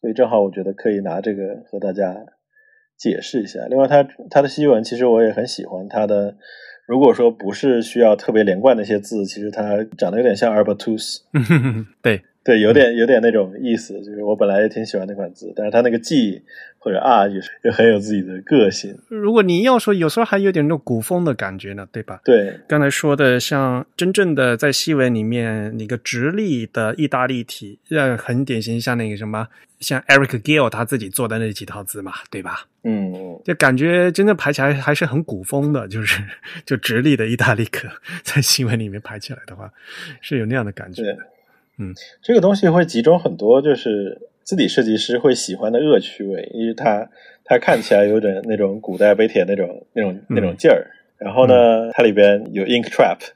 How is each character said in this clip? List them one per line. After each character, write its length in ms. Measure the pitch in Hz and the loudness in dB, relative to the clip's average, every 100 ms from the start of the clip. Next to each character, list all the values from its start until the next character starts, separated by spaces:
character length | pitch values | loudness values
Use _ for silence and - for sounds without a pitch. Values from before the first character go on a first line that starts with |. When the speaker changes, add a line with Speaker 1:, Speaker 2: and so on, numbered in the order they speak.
Speaker 1:
所 80 | 123 | -6
以 60 | |
正 120 | 110 120 | 0 2
好 160 | 113 | 2
我 80 | 101 | 0
觉 140 | 95 | -2
得 80 | 92 | -8
可 180 | 98 117 | -4 -2
以 100 | 104 | -2
拿 200 | 98 90 | -4 -6
这 140 | 107 | -4
个 280 | 101 95 107 - | -6 -6 -10 -12
和 80 | 101 | -8
大 140 | 101 | -6
家 240 | 95 95 95 110 _ _ _ _ _ _ _ | -4 -4 -6 -18 _ _ _ _ _ _ _
解 220 | - - | -4 -4
释 220 | - 131 | -4 -6
一 40 | 98 | -6
下。 200 | - 60 | -10 -4
另 100 | 131 | 0
外 80 | 135 | 4
它， 160 | 143 139 - - | 4 2 -4 -2
它 100 | 143 | 0
的 80 | 143 | 2
西 180 | 147 147 | 2 4
文 160 | 113 | 4
其 140 | 110 120 | 2 0
实 80 | |
我 180 | 123 113 | 2 4
也 80 | 113 | 4
很 160 | 107 123 | 0 -6
喜 200 | - - | -8 -12
欢， 200 | 92 98 | -12 -8
它 200 | 113 104 | -4 0
的， 280 | 104 101 - - - - - _ | 0 -2 -8 -20 -20 -20 -20 _
如 100 | 127 | 4
果 140 | 135 | 4
说 180 | 113 120 | 6 2
不 220 | 113 98 | 0 -8
是 300 | 101 139 120 | -4 0 0
需 180 | 113 120 | 0 4
要 160 | 113 104 | 4 4
特 160 | - | 2
别 100 | 110 | 2
连 160 | 104 92 | 2 4
贯 160 | 123 | 4
的 80 | 117 | 2
一 40 | 101 | 0
些 120 | 104 | -4
字， 280 | 101 110 98 | -4 -6 -6
其 160 | 110 | -8
实 80 | 104 | -10
它 340 | 110 104 104 110 - | -6 -2 -2 -4 -4
长 120 | 110 | -4
得 60 | 101 | 0
有 60 | |
点 120 | 123 | 0
像 200 | 98 120 107 | 2 0 2
Arbutus。 600 | 104 101 - 110 - - _ 151 110 156 | 2 0 -4 -6 -6 -14 _ -2 2 2
Speaker 2:
<laughs> 400 | 131 113 110 _ | 2 -4 -8 _
对。 220 | 123 101 _ _ | -2 -2 _ _
Speaker 1:
对， 160 | - 113 | 2 4
有 140 | 107 | 6
点， 200 | 127 123 | 6 6
有 120 | 117 117 | 4 4
点 160 | 123 | 4
那 100 | 117 | 4
种 220 | 110 95 101 | 2 0 -4
意 160 | 131 | -4
思， 240 | 113 - 98 | -4 -4 -14
就 100 | 101 | -12
是 100 | 104 | -8
我 140 | 104 104 | -4 0
本 100 | 104 | 2
来 140 | 98 | 2
也 80 | 107 | 0
挺 160 | 113 | -2
喜 140 | 110 101 | -6 -6
欢 80 | 95 | -6
那 80 | |
款 180 | 101 90 | -8 -10
字， 180 | - 92 92 | -10 -14 -6
但 100 | 107 | 0
是 40 | |
它 100 | 117 | 2
那 80 | 123 | 2
个 100 | 117 | 0
G 440 | 117 156 107 - _ - - _ | 0 0 0 -2 _ -20 -20 _
或 140 | - | -4
者 60 | 95 | -2
R 280 | - 117 101 | 4 4 4
就 100 | 98 | -2
是， 100 | 95 - | -10 -6
就 80 | 117 | -4
很 160 | - 117 | 4 4
有 100 | 104 | 4
自 140 | 107 | 0
己 80 | 104 | -4
的 180 | 90 92 | -4 -10
个 280 | 95 147 107 | 0 4 4
性。 240 | 104 101 98 _ | 0 -12 -16 _
Speaker 2:
如 240 | 220 208 | -4 0
果 100 | 226 | 2
你 200 | 196 175 | 2 2
要 160 | 233 247 | 2 2
说， 160 | 214 | 0
有 160 | 202 160 | 0 0
时 100 | 226 | 0
候 60 | 233 | 0
还 100 | 196 | 0
有 160 | 196 | 0
点 100 | 180 | 2
那 60 | 147 | 0
种 100 | 160 | 0
古 160 | - 117 | -2 -6
风 240 | 110 180 | -2 -2
的 80 | 170 | -2
感 260 | 123 101 95 | -2 -6 -8
觉 140 | 98 | -12
呢， 160 | 101 95 | -14 -12
对 120 | 117 | -14
吧？ 180 | 107 95 | -14 -8
Speaker 1:
对。 380 | - 117 101 - _ | 4 4 4 -8 _
Speaker 2:
刚 100 | 151 | 0
才 120 | 143 | 2
说 260 | 143 156 143 | 0 0 2
的 240 | 135 123 | 4 2
像 460 | - 143 135 123 135 - | 0 0 0 -2 -6 -4
真 160 | 180 | -2
正 220 | 190 185 | 2 0
的 240 | 143 127 117 | 2 0 2
在 120 | 147 | 0
西 220 | 131 - | -2 -2
文 220 | 151 127 | 0 2
里 80 | 117 | 0
面， 520 | 107 120 113 110 104 113 | -2 -4 -4 -4 -6 -8
那 80 | 107 | -8
个 100 | 120 | -8
直 340 | - 120 131 | -6 -4 -4
立 340 | 196 208 131 110 | -2 -2 -4 -4
的 280 | - 110 120 | -4 -4 -2
意 120 | 147 | -2
大 180 | 131 127 | 0 -2
利 160 | 131 | -4
体， 360 | 117 - 104 104 _ | -8 -14 -18 -20 _
呃， 260 | 156 135 | -2 0
很 300 | 117 - 123 | -2 -2 -2
典 160 | 135 117 | -2 -4
型， 180 | 110 117 | -4 -6
像 200 | 117 120 | -4 -4
那 100 | 110 | -4
个 80 | 104 | -8
什 100 | 107 | -8
么， 220 | 107 110 _ _ _ | -8 -8 _ _ _
像 180 | - 131 | -6 -6
Eric 360 | - 139 139 123 | 0 0 0 -4
Gill 260 | 107 151 123 | -2 0 0
他 160 | 110 | -4
自 140 | 117 135 | -6 -6
己 100 | 101 | -6
做 180 | - 117 | -8 -6
的 120 | 110 | -4
那 120 | 113 | -6
几 140 | 101 | -8
套 180 | 98 104 | -14 -14
字 200 | 98 104 | -14 -14
嘛， 100 | 95 - - | -14 -16 -14
对 120 | 107 | -14
吧？ 240 | 90 - - _ | -10 -12 -14 _
Speaker 1:
嗯， 280 | 117 110 95 | -6 -4 -4
嗯。 260 | 92 92 82 | -8 -14 -12
Speaker 2:
就 120 | - | -8
感 200 | 170 139 | 0 2
觉 380 | 127 156 175 180 | 2 0 2 0
真 140 | 165 202 | 2 0
正 100 | 190 | 2
排 160 | - | -2
起 80 | 147 | -2
来 140 | 135 | 0
还 200 | 139 131 | 0 -2
是 120 | 147 156 | -2 -2
很 180 | 131 | -4
古 180 | 160 104 | -4 -10
风 300 | 92 139 147 | -6 -4 -2
的， 160 | 143 101 | -2 -4
就 140 | 107 | -6
是， 200 | 104 - 101 - | -4 -4 -6 -14
<laughs> 160 | - 170 - | -18 -18 -6
就 100 | 131 | -4
直 240 | - 117 | -2 0
立 160 | 139 135 | 2 0
的 100 | 110 | 0
意 80 | |
大 200 | 120 123 | 0 0
利 100 | 110 | 0
格， 240 | 113 - 110 - - 170 | -2 -6 -12 -16 -16 -14
在 200 | - 147 | -4 -2
西 240 | - - 123 | 0 0 0
文 120 | 117 | -2
里 120 | 110 | -4
面 100 | 101 | -10
排 180 | - 107 | -14 -16
起 140 | - | -14
来 60 | 131 - | -18 -18
的 100 | 95 | -20
话， 160 | 101 _ - - - 135 | -20 _ -20 -18 -18 -16
是 160 | - 139 | -6 -4
有 80 | |
那 100 | 110 | -2
样 80 | 131 | -2
的 80 | 104 | -4
感 200 | 95 95 | -10 -16
觉 100 | 92 | -8
的。 100 | 107 | -8
Speaker 1:
对。 100 | - - _ _ _ _ _ | -8 -12 _ _ _ _ _
Speaker 2:
嗯。 160 | 98 92 - _ | -14 -12 -20 _
Speaker 1:
这 100 | - | 2
个 80 | 233 | 4
东 140 | 180 | 4
西 140 | 202 185 | 4 2
会 160 | 170 | 2
集 180 | 170 117 | 2 2
中 160 | 123 175 | 4 4
很 180 | 170 85 | 2 -2
多， 240 | 104 127 | 4 4
就 140 | 147 | 4
是 420 | 127 123 104 98 - - _ | 0 0 -4 -4 -10 -18 _
字 100 | - | -6
体 140 | 190 101 | -2 0
设 120 | - | 0
计 160 | 113 107 | 0 0
师 220 | - 120 | 0 0
会 160 | 143 | 2
喜 220 | 123 - 92 | 0 -4 -6
欢 160 | 107 | -2
的 80 | 117 | 0
恶 180 | 151 120 | 2 2
趣 240 | - - | 2 -10
味， 260 | 98 95 - | -8 -8 -8
因 140 | 117 113 | -6 -6
为 40 | |
它， 380 | 113 127 104 113 _ - _ | -2 -2 -2 -4 _ -20 _
它 140 | _ 123 | _ 2
看 240 | - 135 | 4 0
起 120 | 107 | 4
来 100 | 101 | 4
有 160 | 104 107 | 4 2
点 200 | 104 95 | 0 -4
那 120 | 107 104 | -4 -2
种 240 | 101 104 | -2 -2
古 160 | 107 90 | -8 2
代 160 | 104 | 4
碑 140 | 101 110 | 4 2
帖 160 | 110 | 2
那 140 | 90 98 | 0 0
种， 280 | 87 - - | -4 -6 -10
那 80 | 120 | -4
种， 120 | 101 | -4
Speaker 2:
嗯。 100 | 92 - | -6 -4
Speaker 1:
那 120 | 117 | -2
种 140 | 95 85 | -2 0
劲 140 | 165 | 4
儿。 160 | 101 - - _ _ | 4 0 -18 _ _
然 160 | 101 | -6
后 140 | 110 127 | 2 6
呢， 400 | 123 117 113 113 | 8 6 4 0
Speaker 2:
嗯。 20 | |
Speaker 1:
它 120 | 113 | 2
里 80 | 120 | 2
边 280 | 101 101 101 110 | 6 6 6 -2
有 100 | 107 | -4
ink 220 | 95 123 | 0 0
trap。 340 | 113 - 113 87 - | -2 2 2 2 -10